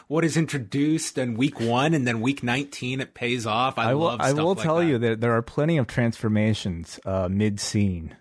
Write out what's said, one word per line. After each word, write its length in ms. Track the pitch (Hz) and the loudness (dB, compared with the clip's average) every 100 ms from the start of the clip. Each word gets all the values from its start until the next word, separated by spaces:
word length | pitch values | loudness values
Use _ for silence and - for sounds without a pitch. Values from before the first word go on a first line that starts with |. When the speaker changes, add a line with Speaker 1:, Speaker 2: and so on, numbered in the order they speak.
| - | -4
Speaker 1:
what 180 | 156 | 0
is 140 | 160 147 | 2 0
introduced 800 | 160 143 104 139 147 156 - 135 | 0 -2 -4 -2 0 0 -2 -4
in 160 | 127 | -4
week 260 | 113 143 - | 0 -2 0
one, 320 | 117 120 151 | 0 2 2
and 140 | 160 123 | 2 0
then 160 | 113 | 0
week 200 | 120 139 | 0 -2
nineteen 600 | 120 131 143 - 127 131 | -2 -2 -4 -8 -6 -6
it 100 | - | -8
pays 340 | - 120 123 110 | -6 -2 -2 -2
off. 300 | 110 131 120 | 0 0 0
I 140 | 117 | 0
Speaker 2:
I 40 | |
will, 120 | 139 165 | 2 2
Speaker 1:
love 140 | 120 | 2
Speaker 2:
I 100 | 131 | 0
Speaker 1:
stuff 80 | 143 | 2
Speaker 2:
will 160 | 165 | 2
Speaker 1:
like 80 | 190 | 0
Speaker 2:
tell 140 | 156 165 | 0 2
Speaker 1:
that. 80 | 170 | 2
Speaker 2:
you 120 | 120 | 2
that 220 | 117 110 | 2 2
there 160 | 120 117 | 2 0
are 60 | |
plenty 340 | - - 151 160 | 0 0 2 2
of 100 | 117 | 0
transformations, 1120 | - 117 - 113 107 110 104 101 82 82 - | 0 0 0 0 2 2 2 -2 -6 -10 -10
uh, 240 | 95 95 92 | -4 -2 0
mid-scene 840 | 98 107 104 - 107 101 87 78 - | 2 0 0 -2 0 0 -2 -8 -14